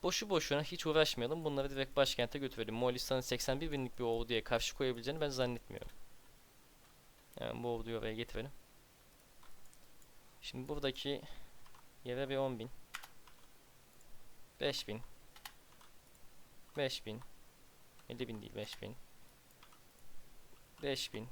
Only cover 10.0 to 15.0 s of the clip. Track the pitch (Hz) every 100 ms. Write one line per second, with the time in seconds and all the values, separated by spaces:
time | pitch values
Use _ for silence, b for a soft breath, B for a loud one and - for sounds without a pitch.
10 | - - - - - 127 131 147 139 131
11 | 143 143 - B B B - - - -
12 | 123 123 135 135 135 120 117 - - -
13 | - - - - - - - - - -
14 | - - - - - - 139 - - 107